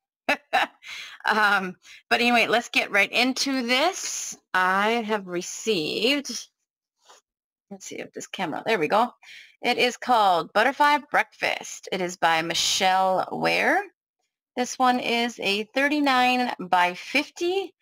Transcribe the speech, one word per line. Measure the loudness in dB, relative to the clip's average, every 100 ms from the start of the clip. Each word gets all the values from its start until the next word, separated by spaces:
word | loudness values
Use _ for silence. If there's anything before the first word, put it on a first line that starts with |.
| _ _ -4
<laughs> | -4 _ -2 -2 _ -18 -16 -16 -8
Um, | -2 2 4 2 -2 -10 -20 -14 -2
but | 2
anyway, | 4 4 4
let's | 2 0
get | -2 0
right | 0 2
into | 2 0 0 -2 -2
this. | 0 2 0 -2 -8 -8 -10 -14 _
I | 0 2 2 2 0 -2
have | -4 -4
received, | -8 -8 -8 -2 -2 -2 -2 0 -2 -4 -10 -14 _ _ _ _ _ _ -20 _ _ _ _ -20
let's | -18 -14
see | -12
if | -12
this | -14 -12
camera, | -6 -6 -4 -2
there | 0
we | 2
go. | 2 0 -4 -20 -20 -20 _
It | -2 2
is | 0 0
called | 2 4 4 2 0
Butterfly | 2 2 4 2 2 0
Breakfast. | -2 -2 -2 -4 -4 -8 -16 -8
It | -4
is | -4 0
by | 0 2
Michelle | 0 -2 -2 2 2 4 2 2 -2
Ware. | -2 0 2 2 2 -2 _ _ _ _ _ _
This | -6 -6 0
one | 2 2
is | 0 -2 -2 -4
a | -4 -2
thirty-nine | -4 -2 0 2 2 4 2 2 -2 -4
by | -2 2 2
fifty. | -2 -4 -2 -4 -4 -4 -2 -6 _